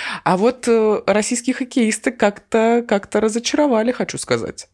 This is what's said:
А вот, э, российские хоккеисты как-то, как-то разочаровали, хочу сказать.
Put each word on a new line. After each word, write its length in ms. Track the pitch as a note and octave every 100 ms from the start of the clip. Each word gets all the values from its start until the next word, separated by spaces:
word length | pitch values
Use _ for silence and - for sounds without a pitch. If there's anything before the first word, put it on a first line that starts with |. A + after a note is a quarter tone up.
| - -
А 120 | - F3+
вот, 300 | A3 A#3+ -
э, 360 | A3+ G#3+ G#3 -
российские 480 | G3+ G#3 A#3+ A#3+
хоккеисты 560 | B3+ B3+ - A3 G#3+ -
как-то, 720 | A#3+ G3+ G3+ - A3+ A3+ A#3
как-то 360 | A#3 G3+ - G#3
разочаровали, 720 | A3 A3 A#3 D4 D4 A3 A3+
хочу 260 | B3 F#3+ -
сказать. 480 | - A#2+ - - -